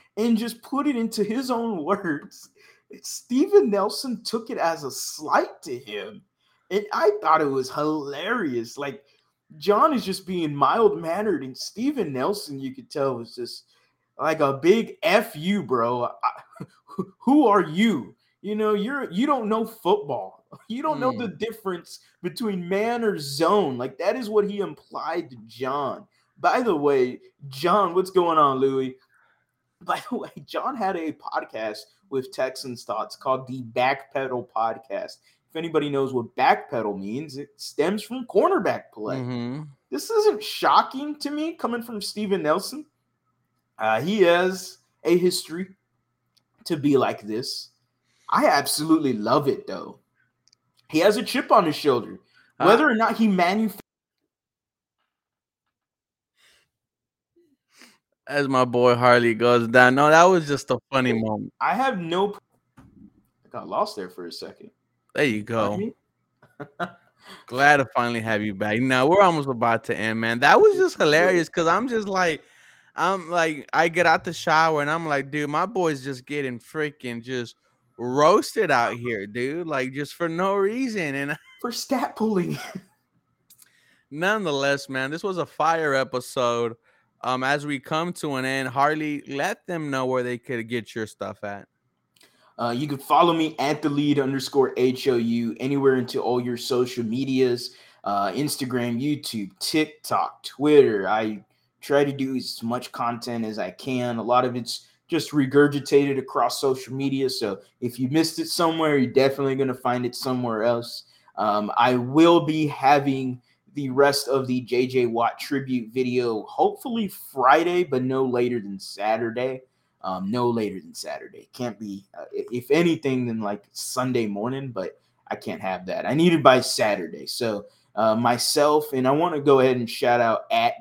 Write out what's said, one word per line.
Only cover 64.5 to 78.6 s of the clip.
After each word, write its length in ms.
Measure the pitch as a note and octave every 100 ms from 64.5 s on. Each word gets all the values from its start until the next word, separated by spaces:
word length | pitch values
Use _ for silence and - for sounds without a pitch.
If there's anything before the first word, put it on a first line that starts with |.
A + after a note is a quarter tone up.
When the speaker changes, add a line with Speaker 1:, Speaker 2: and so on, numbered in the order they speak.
| - - _ _ _ _
Speaker 2:
There 120 | - D3
you 180 | G#2+
go. 260 | G#2 A2+ G#2
Speaker 1:
Pardon 240 | G#2 A3 - _ _ _ _ _ - C#3 -
me? 80 | F3 - _ _
<laughs> 260 | - - -
Speaker 2:
Glad 300 | B2 C#3+ D3
to 80 | B2
finally 280 | C3 A#2+ A#2
have 200 | A2+ G#2+
you 120 | G#2+ F#2+
back. 240 | G#2 G#2+
Now, 280 | C3 B2+ C3+
we're 140 | F#3
almost 280 | F#3+ E3 C#3
about 340 | B2 A#2 A2+ -
to 120 | G#2+
end, 220 | A2 A2
man. 180 | A2+ A#2
That 200 | C#3+ G3+
was 160 | G#4+ F#4
just 200 | F#4 -
hilarious 520 | E3+ D3+ F3+ F3+ D#3+
'cause 180 | - E3
I'm 200 | F3+ B3
just 180 | A3+ G3+
like, 360 | F#3+ F3+ D3 _ _ _ _ _ -
I'm 340 | E3 G3 D#3+
like, 380 | F3 E3 D3+ -
I 160 | C#3+ E3+
get 160 | E3 E3+
out 180 | F3+
the 100 | F#3
shower 480 | D#3+ - D#3 E3 D#3
and 80 | C#3+
I'm 160 | E3 D#3+
like, 220 | C#3+ C#3
"Dude, 180 | D3 D3
my 160 | D3+ F#3+
boy's 380 | A3+ E3+ C#3+
just 220 | C3 B2+ B2+
getting 340 | D3 C3+ A#2+
freaking 640 | - D#3 D3+ C#3+ B2+ A#2
just 320 | A#2 B2+ A#2 - _ _ _ -
roasted 720 | A#2+ C3 D3+ G#3 - -